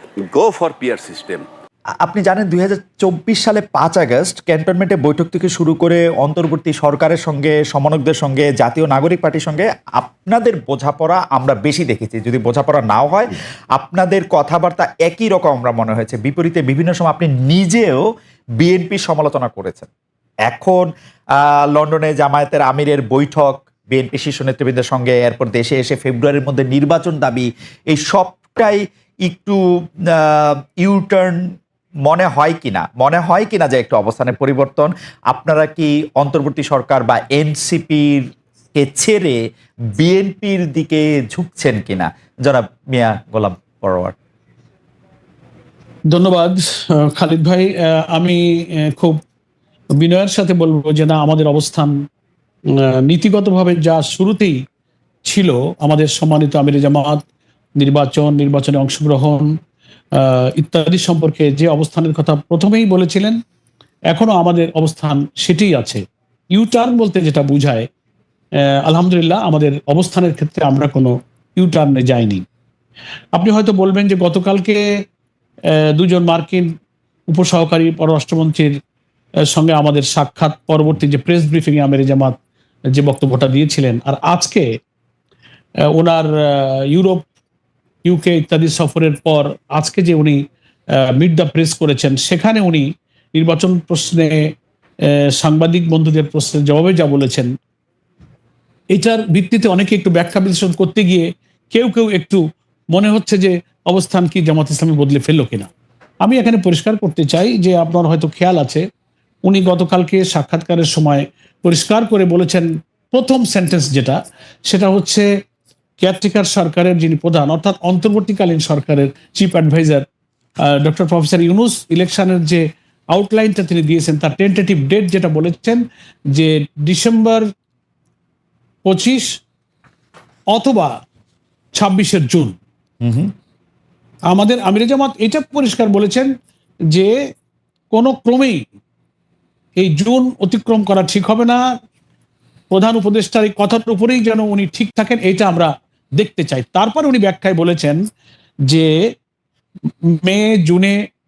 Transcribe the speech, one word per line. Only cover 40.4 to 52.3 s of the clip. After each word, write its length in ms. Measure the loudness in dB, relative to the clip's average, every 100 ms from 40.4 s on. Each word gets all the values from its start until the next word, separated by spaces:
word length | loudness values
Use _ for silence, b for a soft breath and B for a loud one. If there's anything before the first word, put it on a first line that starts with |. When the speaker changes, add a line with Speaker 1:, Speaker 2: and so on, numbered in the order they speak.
| -4 -4 -4
Speaker 2:
দিকে 500 | -4 -2 -2 0 -2 -4
ঝুঁকছেন 520 | -8 -10 -4 -2 -2 -4
কিনা? 280 | -6 -6 -8 b -4
জনাব 240 | 0 0 -2 _ -6
মিয়া 340 | 0 0 -2 -6
গোলাম 240 | -4 -4 -4 _ _
পরোয়ার। 320 | -4 -2 -4 -10 _ _ _ _ _ _ _ _ _ _ _ _ _ -20 _ _ -20 -6 0
Speaker 3:
ধন্যবাদ, 520 | 2 2 2 0 -2 -4 -6 -2
আহ, 220 | 0 0
খালিদ 340 | 0 0 0
ভাই। 340 | 0 0 0 0
আহ, 240 | 0 0 0
আমি, 580 | -2 0 0 0 0 -2
আহ, 220 | -4 -4
খুব 300 | -2 -2 -2 -6 _ _ _ _ _ -4
বিনয়ের 380 | 0 2 2 0
সাথে 260 | -2 0
বলবো 380 | 2 2 0 0
যে 140 | 0 2
না, 140 | 2
আমাদের 260 | 2 2 2
অবস্থান, 600 | 0 -2 -2 -2 -2 -6 _ _